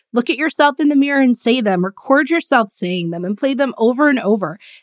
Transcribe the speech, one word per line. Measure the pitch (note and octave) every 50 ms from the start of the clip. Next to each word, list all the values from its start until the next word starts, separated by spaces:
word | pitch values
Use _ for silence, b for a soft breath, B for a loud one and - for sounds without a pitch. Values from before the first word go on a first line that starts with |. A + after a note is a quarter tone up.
| b _ -
look | A#3+ A#3+ -
at | D4 A3+
yourself | D4+ D#4+ - - D4 C#4+ C#4 -
in | D#4 D4
the | D4
mirror | C#4 C#4 C#4+ C#4 C#4
and | C4+ B3+ A#3+
say | - - A#3 A#3 C4
them, | A3+ G#3 F#3+ F3+ F3+
record | F#3+ G3 - - - C4+ C#4+ D#4 C4
yourself | E4 E4+ - - C#4+ B3 A3 G3+
saying | - - G3 F3+ F3+ F3+ E3+ E3+
them, | E3+ E3+ F3
and | F#3 G#3 G3+
play | - C4+ C#4
them | A#3+ C#4 B3+ - -
over | A3+ A3+ B3+ A#3+ D4+ D4
and | C#4 B3
over, | - F#3+ G#3+ A3 F#3+ D3+ E3 B B B B B